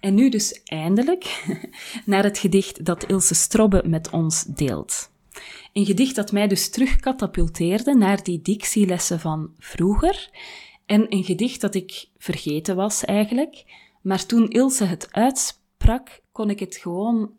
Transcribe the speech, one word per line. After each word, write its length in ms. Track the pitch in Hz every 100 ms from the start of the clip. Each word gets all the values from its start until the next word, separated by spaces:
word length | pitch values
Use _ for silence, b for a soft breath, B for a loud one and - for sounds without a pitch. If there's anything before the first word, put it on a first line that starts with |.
| 196
En 80 |
nu 160 | 196 262
dus 320 | 233 - -
eindelijk 800 | - 156 160 202 262 359 - - 165 - -
<laughs> 380 | - - 233 -
naar 180 | 196
het 140 | 202 202
gedicht 480 | 190 190 - - 160
dat 240 | 170 -
Ilse 260 | 190 - 170
Strobbe 480 | - 220 220 190 -
met 240 | 160 165
ons 340 | 190 160 156
deelt. 680 | - 143 143 85 - - - _ _ B B B B
Een 120 | - 202
gedicht 300 | 185 262 -
dat 160 | 208
mij 160 | 202 208
dus 220 | 190 -
terugkatapulteerde 1300 | - 262 - - 262 196 - 170 - 170 202 240 269
naar 280 | 196 196
die 180 | 196 170
dictielessen 760 | - 208 - - 196 175 - 170
van 320 | 160 156 156 _
vroeger. 680 | - - 175 202 330 403 - B B B B B _
En 200 | 208 220
een 100 | 196
gedicht 380 | 185 180 240 -
dat 140 | 202 196
ik 320 | 180 - - _
vergeten 580 | - 156 - 147 160 185
was 300 | 208 208 -
eigenlijk. 600 | 202 208 247 311 - _ b b b
Maar 240 | 190 190 -
toen 240 | 233 214
Ilse 340 | 226 269 262
het 240 | 196 170 -
uitsprak, 1120 | - 208 180 - - _ _ - 240 262 - _
kon 180 | - 214
ik 100 | 202
het 160 | 185 -
gewoon 560 | 180 175 220 226 202